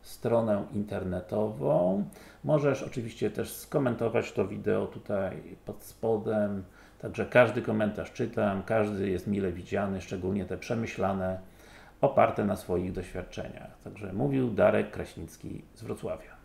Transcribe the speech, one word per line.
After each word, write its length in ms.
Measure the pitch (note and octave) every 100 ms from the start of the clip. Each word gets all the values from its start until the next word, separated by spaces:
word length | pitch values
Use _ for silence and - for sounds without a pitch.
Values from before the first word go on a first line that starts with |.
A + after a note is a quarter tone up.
stronę 600 | - - A#2 A#2 A2+ G2+ -
internetową. 1300 | G#2 G#2 G2 F#2 F#2 - A2 G#2+ C#3 D2 E3+ - G3+ G3+ - - -
Możesz 380 | C#3 D3+ C#3+ C3+
oczywiście 480 | B2+ - A2+ - G#2+
też 220 | A2 A2
skomentować 800 | - - D3+ C3 A#2 A#2 A2 G#2+
to 160 | - G2
wideo 380 | G#2 G#2 G2+ G2+
tutaj 500 | - - G2+ F#2+ D#2 E2+ -
pod 200 | - -
spodem. 800 | - - A2+ A2 A2 A2 G#2 G2+ F#2 - - -
Także 280 | - F#2 G2
każdy 360 | B2 A#2 A#2
komentarz 500 | A2+ A2 G#2+ - D#2+
czytam, 500 | - A2+ - G#2 F#2+
każdy 460 | F#2+ A2 G#2 G2+ G2
jest 180 | F2+ G#2
mile 260 | G2+ F#2+
widziany, 480 | F2 F2 G2+ G2+ F#2+
szczególnie 440 | - D#2 F2+ G2+
te 140 | F2+ F2+
przemyślane, 800 | - A#2 A2+ - G2 G2 F#2 F#2+ - - - - - -
oparte 440 | C#3 - A2+ -
na 120 | G#2 G2+
swoich 360 | - F2+ F2+
doświadczeniach. 840 | F#2 F#2 F#2 F#2 - - - - -
Także 280 | G#2 G2 G2+
mówił 380 | G2 C#3 C3+ B2
Darek 400 | G2 F#2+ G#2+ G#2
Kraśnicki 760 | F#2+ F2+ - D#2+ - - G#2 -
z 80 | -
Wrocławia. 560 | A2+ A2 A2 - - -